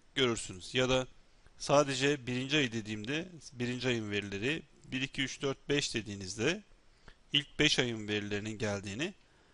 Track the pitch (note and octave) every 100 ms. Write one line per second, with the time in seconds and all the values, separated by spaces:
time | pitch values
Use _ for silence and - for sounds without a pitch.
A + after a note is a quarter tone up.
0 | _ C#3 B2+ A2 - F#2 - B2+ B2+ C3
1 | B2+ - - - - - - C#3+ C#3+ B2+
2 | C#3 D3 A#2+ B2 C3+ D3+ B2+ A2+ G#2 G#2+
3 | G#2+ D3+ F3+ E3 - A#2+ A#2+ B2 B2+ A#2
4 | G#2+ G2+ G2+ G2 B2 D#3+ - - - B2+
5 | C3+ - C3+ - C#3 C3 - C#3+ - A#2
6 | G#2 G2 F#2 G#2+ C3 G3+ - - - _
7 | - - - C#3+ - - D3 - B2 A2
8 | G#2 G#2+ G#2 G#2 A2 G#2 A2 G2+ G2 G#2
9 | F3+ - _ _ _